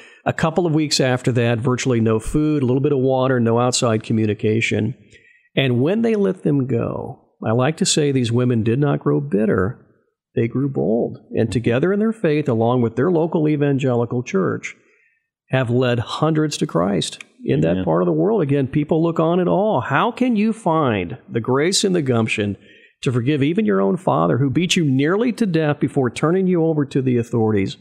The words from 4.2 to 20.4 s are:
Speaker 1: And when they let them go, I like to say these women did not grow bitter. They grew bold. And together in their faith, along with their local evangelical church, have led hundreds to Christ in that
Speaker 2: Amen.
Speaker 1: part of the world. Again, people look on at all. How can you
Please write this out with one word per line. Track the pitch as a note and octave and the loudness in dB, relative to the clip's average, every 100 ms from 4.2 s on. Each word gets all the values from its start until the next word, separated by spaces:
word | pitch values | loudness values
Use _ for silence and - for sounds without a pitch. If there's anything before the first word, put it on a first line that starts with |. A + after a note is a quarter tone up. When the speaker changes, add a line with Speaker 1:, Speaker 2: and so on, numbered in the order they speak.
| G#2+ G2+ A2 A2 - G#2+ A2 C3+ _ - _ _ _ - | 0 0 0 0 0 0 -2 -6 _ -20 _ _ _ -2
Speaker 1:
And | C3+ A#2+ | 0 2
when | C#3 A3 | 0 0
they | A#3 | 0
let | G#3+ G3 F#3 | 0 0 0
them | E3 C#3+ B2+ | 0 0 0
go, | A#2 G#2+ - A#2 C3+ _ _ | -2 -2 -6 -10 -14 _ _
I | - | -2
like | A2+ B2+ D#3+ | 0 0 0
to | F#3+ | -2
say | - D3 | 0 0
these | C3+ A#2 | 0 0
women | A#2 B2 A#2 | 0 0 0
did | A2 B2 | 0 0
not | D3 D3+ | 0 0
grow | C#3+ D3 | 0 -2
bitter. | C#3+ F#3+ G#3+ - F#2 - - _ _ _ _ - | 0 0 0 2 0 -4 -16 _ _ _ _ -4
They | A#2 | -2
grew | B2+ C#3 | -2 -4
bold. | C3+ C3+ A#2+ - A#2+ - G#2+ | -2 -2 0 -2 -6 -6 -2
And | A2 | 0
together | A#2+ A#2+ A#2 E3+ | 0 0 0 0
in | G3+ | 0
their | A3 | -2
faith, | A3 E3 D3+ D3 | -2 -2 0 0
along | A2+ A2+ B2+ | 0 2 2
with | A#2 - | 0 0
their | D#3 | 0
local | E3 E3 E3 D3+ | 0 0 0 0
evangelical | D3+ C#3+ C3+ C3+ A#2+ A#2 B2 | 0 0 0 0 0 0 -4
church, | A#2+ F#3+ D#3+ A2+ - - _ _ _ _ _ _ _ | -4 -2 -2 -4 -8 -16 _ _ _ _ _ _ _
have | C3 A#2 | -2 0
led | B2 B2+ A#2 | 0 0 -2
hundreds | - - D#3 D#3 D#3 - | -4 -2 0 0 -2 -2
to | D3+ | -4
Christ | E3 F3+ F#3 - - - _ | -2 0 -2 -4 -8 -20 _
in | B3 C#3 | -2 0
that | D#3+ | 0
Speaker 2:
Amen. | F#3 | 0
Speaker 1:
part | F#3 E3 | 0 0
of | F3+ | 0
the | |
world. | D#3 F3 A3+ | 0 0 0
Again, | D3 C#3+ C3 | 0 0 0
people | D#3 D3 D#3+ | -2 0 0
look | E3 E3 | 0 0
on | D#3+ F3 | 0 0
at | F3 | 0
all. | F3 G#3+ D#3+ | 0 0 -2
How | - C#3 G#3+ | 0 0 -2
can | A#3+ B3 | 0 0
you | G#3+ | 2